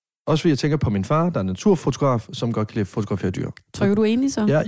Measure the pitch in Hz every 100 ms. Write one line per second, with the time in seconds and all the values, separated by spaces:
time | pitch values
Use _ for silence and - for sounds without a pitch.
0 | _ _ - 151 175 139 156 151 - 101
1 | 95 151 170 160 95 92 214 185 - 131
2 | 143 120 - - 117 110 107 113 98 -
3 | 101 101 92 95 - - _ - 202 208
4 | 214 233 269 269 214 151